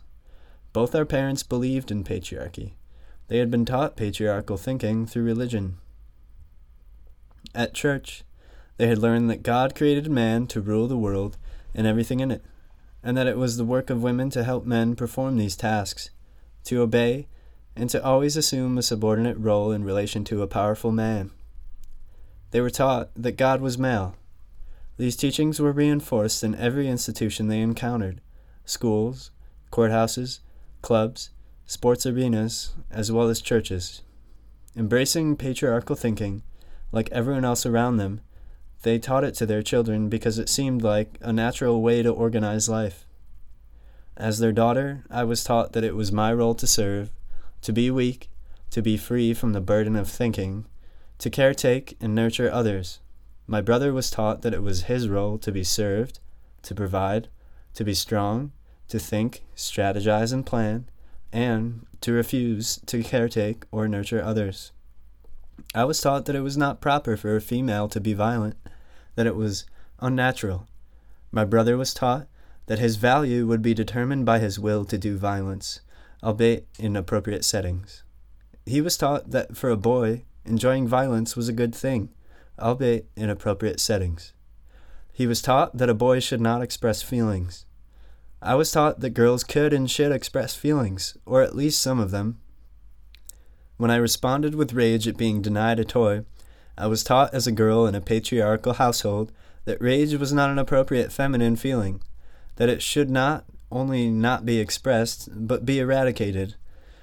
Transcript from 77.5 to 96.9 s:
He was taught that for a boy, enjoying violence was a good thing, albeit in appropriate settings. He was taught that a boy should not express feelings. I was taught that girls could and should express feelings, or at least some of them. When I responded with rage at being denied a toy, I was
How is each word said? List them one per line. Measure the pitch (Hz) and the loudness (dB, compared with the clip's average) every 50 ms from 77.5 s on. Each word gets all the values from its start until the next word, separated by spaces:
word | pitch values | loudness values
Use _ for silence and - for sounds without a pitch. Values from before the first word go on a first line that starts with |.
| - 107 95 90 90 90 95 - - - - - - - - - - - - - - - - | 0 0 -2 -2 -4 -6 -6 -10 -16 -20 -20 -20 -20 -20 -20 -20 -20 -20 -20 -20 -20 -16 -8
He | - 117 143 | -2 0 0
was | 151 175 170 | 0 0 0
taught | - - 143 147 139 - - 123 | 0 0 0 0 -2 -4 -2 -2
that | 127 - - 113 | -2 -2 -2 -6
for | - - 131 | -4 -2 0
a | 120 | 0
boy, | - 98 117 123 123 120 110 113 123 - - - - - | 2 2 2 2 2 2 0 0 -2 -6 -12 -20 -18 -6
enjoying | - 113 113 117 123 131 135 131 | -2 -2 2 2 2 2 2 2
violence | 117 120 127 135 135 120 113 113 117 - | 2 2 2 2 2 2 0 0 -2 -4
was | 120 117 117 | -4 -4 -2
a | 117 | 0
good | 113 123 117 113 | 0 0 -2 -2
thing, | - - 135 131 117 101 - - - - - - - - - - - | -4 -4 -2 -2 -2 -2 -4 -10 -16 -20 -20 -20 -20 -20 -20 -14 -4
albeit | - 113 120 127 135 123 117 113 - - - | -2 -2 0 2 2 2 2 2 -2 -6 -8
in | - 107 107 | -4 -4 -4
appropriate | 104 92 - 113 101 98 110 107 - - | -4 -2 -2 -2 -2 0 0 -2 -2 -2
settings. | - - 110 101 95 90 82 82 - - - - - - - - - - - - - - - - - - - | 0 0 0 0 0 -2 -4 -6 -10 -16 -20 -20 -20 -20 -20 -20 -20 -20 -20 -20 -20 -18 -16 -16 -16 -12 -4
He | - 127 | -2 0
was | 120 117 110 - | 2 2 0 2
taught | - 127 135 160 - - | 4 4 4 4 2 0
that | 120 127 120 | 0 2 2
a | 117 | 4
boy | 107 120 127 127 127 | 4 4 4 4 4
should | 123 - 135 117 | 2 0 0 0
not | 117 113 117 120 123 | 2 2 2 0 0
express | - - - - 117 107 - - | -4 -4 -2 0 0 0 0 -2
feelings. | - 131 120 117 110 104 95 90 90 - - - - - - - - - - - - - - - - - - | -4 0 0 2 2 0 0 -2 -4 -8 -12 -16 -20 -20 -20 -20 -20 -20 -20 -20 -20 -20 -20 -20 -20 -20 -10
I | - 92 120 | -2 2 2
was | 139 160 156 | 4 4 4
taught | - 165 151 151 - - | 4 4 4 4 2 0
that | 127 127 | -4 -4
girls | 113 - 117 120 123 123 - | 2 4 6 6 6 4 0
could | - - 147 147 151 147 | 0 2 2 4 4 4
and | 139 131 127 | 2 2 0
should | - - 147 143 143 | 2 2 2 2 2
express | 131 - - - 135 117 113 - | 0 -2 -2 -2 -2 -2 -2 -6
feelings, | - - 147 151 147 127 101 95 92 - - - - - | -2 0 2 2 2 2 0 -2 -4 -6 -8 -10 -12 -6
or | - 127 131 135 | 2 4 4 4
at | - - | 4 2
least | - 143 156 147 - - | 0 0 0 2 2 0
some | 135 131 127 | 2 2 2
of | 110 95 95 | 0 0 0
them. | 101 101 110 117 113 - - - - - - - - - - - - - - - - - - - - - - - - - - - | -2 -2 -4 -4 -6 -12 -20 -20 -20 -20 -20 -20 -20 -20 -20 -20 -20 -20 -20 -20 -20 -20 -20 -20 -20 -20 -20 -20 -20 -20 -20 -6
When | - 120 117 117 | -2 2 2 4
I | |
responded | 120 117 117 - - - 131 131 139 151 151 151 | 4 4 2 0 0 0 0 0 0 0 -2 0
with | 151 151 - 113 | 0 -2 0 2
rage | 127 120 113 113 113 107 | 2 4 4 4 2 2
at | 113 104 | -2 -2
being | - 117 113 107 107 | 0 0 0 0 0
denied | 98 107 104 104 110 113 117 113 | 0 0 0 2 2 2 2 0
a | 110 | 0
toy, | 107 - 123 117 104 101 104 104 - - - - - - - - - - | 0 2 2 4 4 2 0 -4 -8 -14 -18 -20 -20 -20 -20 -20 -18 -10
I | - - | -4 -2
was | 107 | 0